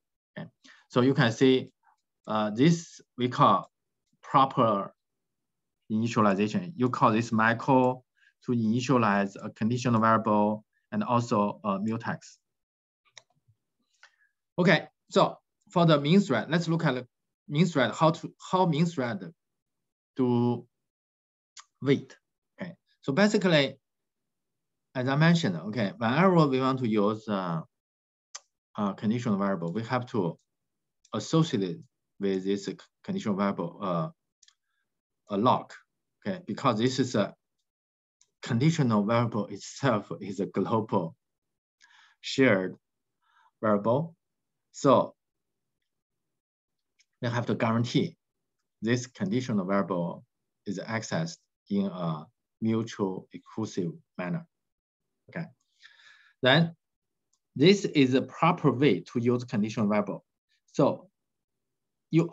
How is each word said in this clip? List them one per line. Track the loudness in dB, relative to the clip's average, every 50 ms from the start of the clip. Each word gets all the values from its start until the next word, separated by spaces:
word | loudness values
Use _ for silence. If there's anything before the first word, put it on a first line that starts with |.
| _ _ _ _ _ _ _
Okay, | -16 -16 -16 _ _ _ -20 -20 _ _ _
so | 0 2
you | 2 2 2
can | 2 2 2
see, | 2 4 4 4 4 2 0 -6 _ _ _ _ _ _ _ _ _ _ _
uh, | -6 -4 -4 -4 -4
this | 0 2 4 4 4 2 -2 -10 -20 -20 -20 _ _
we | -4 -4 -4
call | 0 2 4 4 4 2 0 -6 _ _ _ _ _ _ _ _ _ _
proper | -8 0 2 2 2 2 2 0 2 2 0 -2 -4 -8 -12 _ _ _ _ _ _ _ _ _ _ _ _ _ _ _ _ _ _ -6
initialization. | -4 -2 -2 -2 0 2 2 2 2 2 0 -2 -2 -4 -4 -2 0
You | 0 0 0
call | 0 2 2 2
this | 2 2 0 0
macro | 0 2 2 2 2 0 0 2 2 4 4 2 0 -4 -10 _ _ _ _ _ _ _ _
to | -4
initialize | -2 0 0 0 0 0 0 0 2 2 2 2 2 2 0 -2 -6 -10
a | -14 -14
conditional | -8 -4 -2 -2 -2 -2 0 0 2 2
variable | 4 4 4 2 2 2 2 2 2 0 -2 -4 -10 _ _ _ _ _
and | -6 -6 -2
also | 0 0 -2 0 0 0 0 0 0 -4 -6
a | -6 -4 -4 -4
mutex. | -4 -4 -6 -6 -6 -8 -10 -10 -12 -20 -20 _ _ _ _ _ _ _ _ _ _ _ _ _ _ _ _ -20 -20 _ _ _ _ _ _ _ _ _ _ _ _ _ _ _ -20 _ _ _ _ _ _ _ _ _ _ 2
Okay, | 4 4 4 4 2 -4 _ _ _ _
so | 2 2 2 2 0 -6 _ _ _ _ _ _
for | 0 4 6
the | 6 6 4
main | 4 4 4 4
thread, | 4 4 0 -2 0 0
let's | -2 -2 0
look | -2 -2 0 0
at | -2 -2
the | -4 -8 -12 _ _ _ _ _ _ _
main | -4 0 0 0
thread, | 2 2 0 0 0
how | 0 2 2 2
to, | 2 0 -6 -14 -16 _ -6 -2
how | 0 2 2
main | 2 2 0 0
thread | -2 -2 -4 -4 -4 -6 -8 -10 -14 -18 _ _ _ _ _ _ _ _ _ _ _ _ _ _ _ _
do | -2 0 2 2 2 2 0 -2 -4 -8 _ _ _ _ _ _ _ _ _ _ _ _ _ _ _ _ _ _ -20 -20 _ _ _
wait. | 0 0 0 0 0 -8 -20 -20 _ _ _ _ _ _ _ -16
Okay, | -16 -16 -16 -18 _ _ _ _
so | -6 -2
basically, | 2 2 4 4 2 2 2 4 4 4 2 0 -4 -12 _ _ _ _ _ _ _ _ _ _ _ _ _ _ _ _ _ _ _ _ _ _ -8
as | -6 -2 0
I | 2
mentioned, | 4 6 6 6 4 2 0 -2
okay, | -4 -6 -6 -4 -2 -2 -2 -2 -2
whenever | -2 0 2 4 4 4 6 4 4
we | 4 2 2
want | 0 0 0 0
to | 0 0
use, | 2 2 2 2 0 -2 -4 -4
uh, | -4 -4 -2 -4 -4 -6 -6 -10 _ _ _ _ _ _ _ _ _ _ _ _ -20 -20 -20 _ _ _ _ _ -8 -6
a | -6 -6 -4
conditional | -4 -2 -2 -2 -2 -2 -2 -2 -2
variable, | -2 -2 -2 -4 -6 -6
we | -6 -6 -6
have | -4 -4 -4 -4
to | -4 -4 -2 -2 -4 -6 -8 _ _ _ _ _ _ _ _ _ _ _ _ _ _ -8
associate | -8 -4 0 0 0 2 0 0 -2
it | -2 -4 -6 -10 -14 _ _ _ _ _ _ -6
with | -4 -2 -2 -2 -2
this | -2 -4 -4 -4
c-, | -8 -10 -12 -16 _ _ _ _
conditional | -6 -6 -4 -4 -2 -2
variable, | 0 -2 -2 -2 -4 -8 -8 -10 -8
uh, | -6 -4 -2 -2 -4 -6 -8 _ _ _ _ _ _ _ _ _ _ _ _ _ _ _ _ _ _ _ _ _ _ -6
a | -2
lock, | 0 2 2 2 0 -2 -8 -18 -20 _ _ _ _ _ _ _ _ -10
okay, | -8 -8 -8 -10
because | -10 -8 -2 -2 -2 0 0
this | 0 0 0 -2
is | -4 -2 -2
a | -2 -2 -4 -6 _ _ _ _ _ _ _ _ _ _ _ _ _ _ _ _ _ _ _ _ _
conditional | -6 -4 0 2 2 2 2 2 2 2 2 2 2
variable | 2 2 2 2 0 -2 -4 -6 -6
itself | -10 -14 -14 -16 -10 -4 -2 0 0 -2 -4 -8 -12 -12
is | -10 -10 -6 -6
a | -6
global | -4 -4 -4 -2 -2 -2 -2 -2 -2 -2 -4 -4 -4 -10 _ _ _ _ _ _ _ _ _ _ _ _ _ _ _ _ -20 -20 _ _ _
shared | -12 -6 0 2 4 4 4 2 0 -4 -8 -12 _ _ _ _ _ _ _ _ _ _ _ _ _ _ _ _
variable. | 0 0 0 0 0 0 0 0 -2 -6 -10 _ _ _ _ _ _ _ _ _ _ _ -8
So | 0 2 4 4 4 2 0 -8 _ _ _ _ _ _ _ _ _ _ _ _ _ _ _ _ _ _ _ _ _ _ _ _ _ _ _ _ _ _ _ _ _ _ _ _ _ _ _ _ _
we | -6 -4
have | -4 -4 -2
to | -4 -2
guarantee | -2 0 0 0 0 -2 0 0 0 -2 -2 -6 _ _ _ _ _ _ _ _ _ _ _ _ _
this | -2 -2 -2 -2 -2
conditional | -8 -10 -8 -6 -4 -2 -4 -2 -2 -4 -4 -2
variable | -2 -2 -2 -2 -2 -4 -4 -4 -6 -8 -12 -18 _ _ _ _ _ _ _ _
is | -12 -10 -10
accessed | -10 -8 -8 -8 -6 -6 -6 -6 -6 -6 -10 -14 _ _ _ _ _ -4
in | -4 -2 -2
a | -4 -6 -6 -6 -6 -6 -8 -10 -16 _ _ _ _ _ _
mutual | -4 -2 -2 -2 -4 -6 -6 -6 -6 -6 -6 -8 -12 _
exclusive | -20 -20 -20 -14 -10 -10 -10 -6 -6 -6 -6 -6 -8 -12 _ _ _ -10
manner. | -8 -6 -8 -8 -10 _ _ _ _ _ _ _ _ _ _ _ _ _ _ _ _ -14
Okay, | -12 -12 -12 -12 -16 _ _ _ _ _ -20 -20 _ _ _ -20 -20 _ _ _ _ _
then | 2 4 4 4 4 0 -2 -10 _ _ _ _ _ _ _ _ _ _ _ _ _ _ _
this | 4 6 6 6 4 0
is | 0 2 2 4 4
a | 4 0
proper | -2 -4 -4 0 0 0 2 2 2 0
way | 2 4 2 2 2 2
to | -2 -6 -6 -2
use | 0 0 0 0 -2
conditional | -4 -4 -2 -2 -2 -2 -2 0 0
variable. | 0 0 -2 -4 -8 -12 -14 _ _ _ _ _ _ _ _ _ -2
So | 0 0 0 0 -2 -10 _ _ _ _ _ _ _ _ _ _ _ _ _ _ _ _ _ _ _ _ _
you | 0 0 2 4